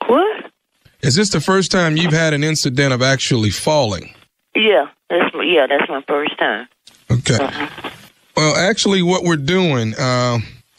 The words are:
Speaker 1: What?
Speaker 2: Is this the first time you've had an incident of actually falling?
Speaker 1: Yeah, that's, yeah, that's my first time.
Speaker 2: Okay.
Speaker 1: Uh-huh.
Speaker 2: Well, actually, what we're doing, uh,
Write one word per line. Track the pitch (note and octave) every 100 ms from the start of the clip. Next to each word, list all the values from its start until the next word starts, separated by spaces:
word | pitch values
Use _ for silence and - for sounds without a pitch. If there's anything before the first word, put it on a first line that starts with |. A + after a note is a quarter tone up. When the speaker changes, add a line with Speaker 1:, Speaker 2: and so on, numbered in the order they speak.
| -
Speaker 1:
What? | C4 G#4 G#4 - _ _ _ _ _
Speaker 2:
Is | C#3 C#3+
this | G#3
the | E3
first | E3 F#3+ F#3
time | F#3 E3 D#3
you've | E3+
had | D#3 D#3+
an | C#3+
incident | D#3 D#3 C#3+ B2+ C#3
of | B2
actually | C3 C3+ - B2 G#2+
falling? | - - D3+ A#2 F2+ D#2 - _ _ _ G3
Speaker 1:
Yeah, | G#3+ F3+ D3 - -
that's, | F3 - -
yeah, | D#3+ E3+ C3
that's | C#3 -
my | C#3 -
first | C#3+ D3+ -
time. | D3 G#2+ B2 _ - - -
Speaker 2:
Okay. | A#2+ - B2+
Speaker 1:
Uh-huh. | C3+ - D3 - - - - _ _ -
Speaker 2:
Well, | D3+ D3
actually, | F3+ A3 G3+ G3
what | F3 F#3
we're | F3+ D#3+
doing, | C3+ F#3 F3 B2+ A2 A2
uh, | B2+ B2+ B2 A#2 - - _